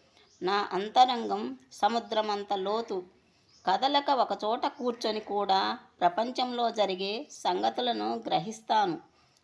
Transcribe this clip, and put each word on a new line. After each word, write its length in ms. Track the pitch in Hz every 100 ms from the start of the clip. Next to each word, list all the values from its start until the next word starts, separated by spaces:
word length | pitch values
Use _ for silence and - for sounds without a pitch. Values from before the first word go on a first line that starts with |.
| _ _ _ _
నా 260 | 180 202 208
అంతరంగం 840 | 185 208 254 254 240 220 196 240 262 _
సముద్రమంత 800 | - 208 233 214 220 214 208 202
లోతు. 500 | 202 190 220 233 196 180 _ _ _ _ _ -
కదలక 440 | 196 262 285 285
ఒకచోట 560 | 269 214 202 208 247 302
కూర్చొని 540 | - 247 233 226 214
కూడా 580 | - 202 196 190 208 226 - _
ప్రపంచంలో 680 | 175 170 233 254 247 240 233
జరిగే 560 | 220 196 185 196 220 294
సంగతులను 920 | - - 185 208 233 247 220 214 233 -
గ్రహిస్తాను. 760 | 165 180 220 - 220 196 160 - _ _ _